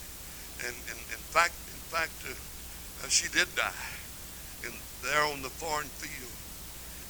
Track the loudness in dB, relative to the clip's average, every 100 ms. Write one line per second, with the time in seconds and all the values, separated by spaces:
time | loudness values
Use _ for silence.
0 | -8 -8 -8 -8 -8 -4 -4 -4 -6 -6
1 | -6 -6 4 8 8 4 -8 -8 -2 0
2 | 0 -2 -6 -6 -8 -8 -8 -8 -10 -6
3 | 2 4 6 6 6 6 2 2 -4 -6
4 | -8 -8 -8 -8 -8 -6 -6 -6 -8 -4
5 | 4 6 6 4 -2 -2 0 2 0 -4
6 | -6 -6 -6 -8 -8 -8 -8 -8 -8 -8